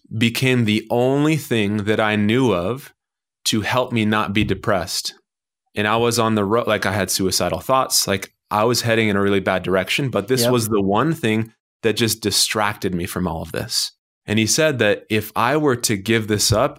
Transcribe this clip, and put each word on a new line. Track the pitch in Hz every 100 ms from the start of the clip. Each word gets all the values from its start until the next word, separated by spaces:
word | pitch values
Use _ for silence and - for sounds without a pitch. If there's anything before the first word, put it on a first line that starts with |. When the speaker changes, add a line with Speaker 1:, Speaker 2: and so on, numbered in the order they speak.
| - 113
Speaker 1:
became | 117 117 131 127 110
the | 107 -
only | 120 127 139 151 156
thing | - 117 101 107 101
that | 107
I | 107 107
knew | 104 120 127
of | 90 90 131 - _ _ _ _ _ -
to | 113
help | 98 123 127
me | 120 107
not | 107 98
be | 101
depressed. | 101 95 - 98 85 - - - _ _ _ _ _
And | - 104
I | 113
was | 117 113
on | 110 107
the |
road, | 98 113 120
like, | 104 101
I |
had | 101 92
suicidal | - 95 - 90 85
thoughts. | - 131 131 - -
Like, | 98 - _ -
I | 107 113
was | 117
heading | 117 113 107
in | 98
a |
really | 101 101
bad | 95 92
direction, | 90 92 92 - 139
but | 101 98
this | 127
Speaker 2:
Yep. | 120
Speaker 1:
was | 123 110
the | 107
one | 98 104 147
thing | 160 113 110 113 _ _ _
that | 113 107
just | 113 107
distracted | - - - 110 104 104 98
me | 87 87
from | - 90
all | 82
of | 85
this." | - 117 - - - _ _ -
And | 107
he | 110
said | - 156 131
that | 107 101 -
if | 107 101
I | - 117 151
were | 151 120
to | - 104
give | 95 113 104
this | 104 -
up, | 104 143